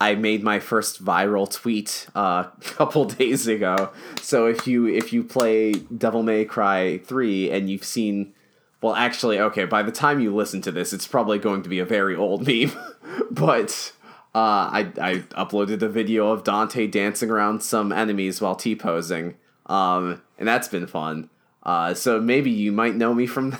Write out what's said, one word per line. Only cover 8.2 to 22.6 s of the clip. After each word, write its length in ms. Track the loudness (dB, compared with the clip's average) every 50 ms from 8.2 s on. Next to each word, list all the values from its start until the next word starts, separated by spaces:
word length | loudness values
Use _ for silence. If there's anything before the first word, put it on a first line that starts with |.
| -4 -6 -8 _ _ _ _ _ _ _ _ -4
well, 120 | -2 0 2
actually, 460 | 2 0 0 0 0 0 0 2 2
okay, 240 | 2 0 2 0 -2
by 200 | 0 2 0 0
the 100 | 0 -2
time 260 | 0 2 2 2 4
you 160 | 2 2 2
listen 240 | 0 0 -2 -2 -6 -6
to 80 | -4 -4
this, 180 | -4 -4 -4
it's 160 | -4 -8 -8 -2
probably 320 | 0 0 2 2 0 0
going 240 | 0 0 -2 -2 -4
to 60 | -4
be 100 | -4 -4
a 60 | -2
very 280 | 0 0 0 0 0 0
old 320 | 0 0 0 0 0 0 2
<laughs> 0 |
meme. 260 | 2 2 2 0 -2 -6 -14 -16 -18 _ -16 -12 -6 -6 -4 -4
But 640 | -2 0 2 2 4 2 2 -2 -4 -8 -8 -10 -14 _ _ -20 -20 -20 -16 _ 0
uh, 300 | 2 2 4 4 2 2 0
I, 200 | 0 -2 -2 -2 -4 -4
I 160 | -2 -2 -2 -2 -4 -8 -6 -6
uploaded 440 | -6 -2 0 0 0 0 0 -2 -2
a 60 | -2
video 420 | 0 0 0 0 2 2 2 2
of 120 | 0 0 0
Dante 440 | 0 0 0 0 0 0 -2 -2 0
dancing 420 | 0 0 0 0 0 -2 -2 0
around 320 | 0 2 2 0 0 -2
some 300 | -4 -2 0 0 0 2
enemies 500 | 0 0 0 0 0 0 -2 -2 -2 -2
while 140 | -2 -2 -2
T-posing, 800 | 0 -2 -2 -2 -2 -2 -2 -2 -2 -2 -2 -4 -4 -4 -6 -10 _ _ _ _ _ _ 0
um, 540 | 2 2 4 4 2 2 0 -2 -4 -8 -10 _ _ -4
and 80 | 0 2
that's 200 | 2 0 0 -2
been 200 | -6 -6 -6 -4
fun. 420 | -6 -6 -6 -4 -6 -8 -10 -12 _ _ _ _ _ _
Uh, 320 | -4 0 0 0 0 0 -2
so 260 | -2 0 2 2 2
maybe 300 | 2 2 2 2 2 2
you 220 | 0 0